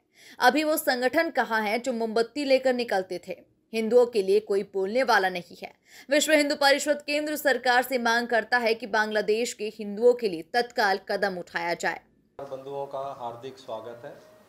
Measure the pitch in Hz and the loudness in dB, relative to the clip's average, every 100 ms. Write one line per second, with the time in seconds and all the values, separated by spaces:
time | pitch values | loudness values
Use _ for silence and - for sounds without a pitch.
0 | _ _ - - 254 294 302 311 - 240 | _ _ -18 2 4 4 2 0 0 0
1 | 247 294 330 262 220 220 208 226 262 226 | 2 0 0 -2 -2 0 0 -2 -2 -4
2 | 226 220 226 294 269 262 262 247 240 196 | -2 0 -2 -2 2 2 2 0 -2 -2
3 | 185 180 - - - _ _ 226 220 247 | -4 -8 -10 -16 -16 _ _ -4 2 4
4 | 240 214 190 208 208 202 202 190 190 240 | 4 2 2 2 2 -2 -2 -4 -2 0
5 | 254 208 190 180 - 185 - _ _ - | 4 4 2 -4 -10 -16 -18 _ _ -12
6 | - 294 302 302 285 294 277 277 302 294 | 0 2 4 4 2 2 4 4 0 -2
7 | 285 294 302 302 285 247 254 247 254 262 | -2 -4 -4 -2 0 0 2 2 2 0
8 | 233 233 240 226 214 247 226 226 220 220 | 0 0 0 -2 0 0 0 -2 -2 -2
9 | 214 214 196 220 240 - 214 220 208 202 | 0 0 0 0 -2 -6 -10 -10 -10 2
10 | 240 247 220 165 - 240 240 - 208 196 | 4 4 0 -6 -4 -4 -2 0 0 0
11 | - 202 196 180 170 175 170 170 180 - | -4 -2 -2 -4 -8 -6 -4 -2 -4 -6
12 | _ _ _ - 143 135 135 139 139 139 | _ _ _ -16 -12 -12 -10 -8 -8 -8
13 | 139 123 120 113 131 127 - 110 113 117 | -10 -10 -10 -10 -14 -16 -12 -12 -12 -16
14 | 143 - - - | -18 -20 -20 -20